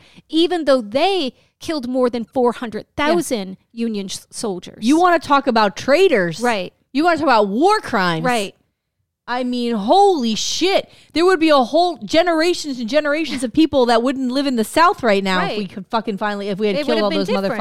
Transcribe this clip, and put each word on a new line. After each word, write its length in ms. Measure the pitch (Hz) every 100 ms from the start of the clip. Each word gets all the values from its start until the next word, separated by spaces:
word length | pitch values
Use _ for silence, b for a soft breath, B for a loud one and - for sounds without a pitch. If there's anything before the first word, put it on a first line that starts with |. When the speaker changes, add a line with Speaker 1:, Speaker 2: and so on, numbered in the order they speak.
| b b _
Speaker 1:
even 380 | 311 339 349 285
though 160 | 262
they 520 | 208 247 359 381 262 - _ _
killed 280 | - 311 240
more 220 | 254 247
than 140 | 247
four 280 | 220 269 240
hundred 340 | - 226 208 - -
thousand 640 | 294 339 - 233 190 190 _
Speaker 2:
Yeah. 140 | 226 233
Speaker 1:
Union 180 | 208 190
s-, 200 | - -
soldiers." 560 | - 208 175 - - 220
Speaker 2:
You 140 | 311
wanna 180 | 359 339
talk 280 | - 277 269
about 280 | 226 208 -
traitors? 640 | - 294 381 240 175 160
Speaker 1:
Right. 340 | 240 214 180 - _
Speaker 2:
You 120 | 262
wanna 140 | 339 311
talk 60 |
about 240 | 302 226 208
war 320 | 208 359 427
crimes? 460 | - 220 180 165 254
Speaker 1:
Right. 300 | 240 196 - _ _ _ _ _ _ -
Speaker 2:
I 160 | 247
mean, 320 | 254 247 240 226
holy 580 | 202 359 403 339 233
shit. 560 | 214 - - 370 359 - b b
There 100 | 294
would 160 | 359 370
be 100 | 320
a 140 | 294
whole 340 | 240 302 349 302
generations 840 | 208 311 359 320 339 339 302 254
and 100 | 226
generations 540 | 285 302 294 302 269
of 100 | 247
people 320 | 285 320 277 240
that 160 | 226
wouldn't 300 | 247 269 254
live 160 | 254 285
in 80 | 240
the 80 |
South 400 | 214 311 349 415
right 200 | 233 196
now 140 | 196 185
if 60 |
Speaker 1:
Right. 140 | 185 214
Speaker 2:
we 80 | 190
could 180 | - 185
fucking 320 | 226 226 196
finally, 320 | 214 202 196
if 80 | 190
we 80 | 214
had 100 | 202
Speaker 1:
It 40 |
Speaker 2:
killed 80 | 269
Speaker 1:
would 80 | 226
have 80 |
Speaker 2:
all 60 | 208
Speaker 1:
been 80 | 196
Speaker 2:
those 80 | 190
Speaker 1:
different. 260 | - 196 220